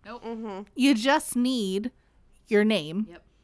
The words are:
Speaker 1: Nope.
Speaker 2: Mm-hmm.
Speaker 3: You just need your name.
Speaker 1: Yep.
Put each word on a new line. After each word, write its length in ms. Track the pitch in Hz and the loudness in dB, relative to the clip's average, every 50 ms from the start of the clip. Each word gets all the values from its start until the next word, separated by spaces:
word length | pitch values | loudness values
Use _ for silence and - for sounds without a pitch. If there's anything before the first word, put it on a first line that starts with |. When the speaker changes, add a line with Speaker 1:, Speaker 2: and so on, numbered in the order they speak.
| - | -20
Speaker 1:
Nope. 180 | 208 240 240 214 | -18 -18 -14 -12
Speaker 2:
Mm-hmm. 380 | 226 233 220 226 214 190 190 208 - _ | -10 -10 -8 -8 -10 -10 -10 -12 -8 _
Speaker 3:
You 180 | - 254 277 262 | 2 4 4 4
just 420 | 214 226 277 294 311 - - - | 4 2 2 2 2 0 -2 -2
need 540 | 240 247 254 262 240 202 190 190 202 220 254 - _ _ _ _ _ _ _ _ _ _ - | 0 0 0 0 -2 -2 -2 -2 -4 -4 -6 -10 _ _ _ _ _ _ _ _ _ _ 2
your 160 | - 202 214 | 2 4 4
name. 420 | 220 220 175 147 156 170 202 214 170 | 4 2 0 -2 -4 -6 -6 -6 -8
Speaker 1:
Yep. 120 | 170 - _ _ _ _ | -10 -18 _ _ _ _